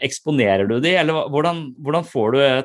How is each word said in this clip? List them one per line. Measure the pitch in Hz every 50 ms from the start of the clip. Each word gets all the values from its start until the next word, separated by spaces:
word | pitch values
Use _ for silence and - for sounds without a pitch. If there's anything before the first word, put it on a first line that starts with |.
| 131 139
eksponerer | - - _ 156 151 135 120 101 95 98 101 -
du | 113 123
de, | 139 170 180
eller | 185 160 151 160
hva, | 160 - -
hvordan, | 143 143 151 170 170 165 160 139 127 -
hvordan | 151 139 151 170 170
får | 170 - 127 107 107
du, | 123 139
eh, | 139 135 131 131